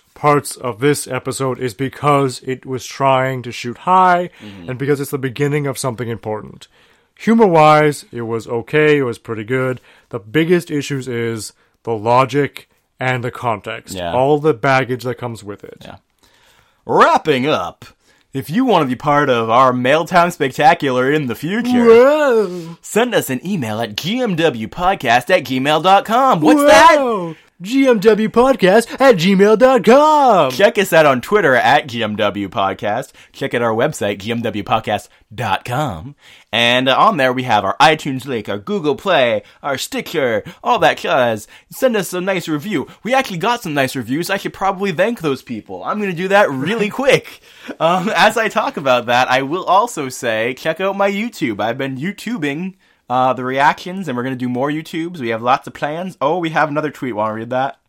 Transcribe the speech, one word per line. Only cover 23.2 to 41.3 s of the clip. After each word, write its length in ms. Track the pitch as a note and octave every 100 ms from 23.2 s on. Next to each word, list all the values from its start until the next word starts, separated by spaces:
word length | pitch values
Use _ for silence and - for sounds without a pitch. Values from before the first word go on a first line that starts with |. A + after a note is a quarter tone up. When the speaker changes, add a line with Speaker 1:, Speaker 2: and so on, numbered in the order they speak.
| C3+
Speaker 2:
an 160 | B2+ F3
email 360 | G3+ A2 G#2+
at 160 | A2+ G#2
G 240 | D3+ B3
M 160 | B3 D#3+
W 320 | D#3+ A#2 A2
podcast 600 | - F3+ G3 B2+ A#2+ B2
at 140 | F#3
gmail 400 | C3 C3 C#3 D#3+
dot 220 | F3 G3 G3
com. 340 | A#3 C4+ F#3+
What's 240 | D4+ D4+
that? 320 | C#4+ D4 D#4+ D4+
Speaker 1:
Whoa. 380 | B3+ G#3 E3+ D#3 _ _
G 280 | F3+ C4+ C4+
M 120 | A3+
W 300 | G#3+ G#3 A3
podcast 720 | A#3 C4 B3 F3+ G#3+ A#3 B3+
at 140 | C4+ G3+
gmail 420 | F3+ F#3+ G3+ A3
dot 260 | B3+ C4
com. 680 | G3 C4+ D4+ D4+ C4 F#3+ C3+
Speaker 2:
Check 260 | B2+ G#3 A3
us 160 | F3+
out 140 | E3 D3+
on 140 | B2+
Twitter 340 | - G#3 D#3+ B2
at 320 | A2+ D3 D#3
G 160 | A#2
M 120 | G#2+ G#2
W 340 | G2+ G2 F#2+
Podcast. 640 | A2+ G2 G2 G#2+ A2 C#3 - -
Check 220 | - C3+ B2+
out 80 |
our 100 | A#2
website, 460 | A2 D3 - G#2 G2+
G 100 | G2+
M 140 | A#2
W 200 | A2+ G2+
podcast 440 | F#2+ A2 G#2+ G2+ - _ _
dot 320 | G#2 G2+ F#2+ -
com. 480 | B2 C#3+ E2 A2+ - _ - _
And, 360 | A#2 A#2+ B2 C3
uh, 80 | B2
on 220 | G3 E3+
there 160 | C3
we 80 | B2+
have 220 | B2+ G#2+ G2
our 100 | -
iTunes 500 | D#3 D#3 D#3 C3 C#3
link, 200 | A#2 G#2
our 120 | G#2
Google 360 | G#2 G3+ D3 -
Play, 460 | G3 D#3+ B2 G#2+ - _
our 160 | C#3+ C3
Stitcher, 640 | - C4 - E3 B2+ G#2+ - -
all 140 | - A3+
that 200 | D#3 B2
jazz. 480 | - D#3 A#2+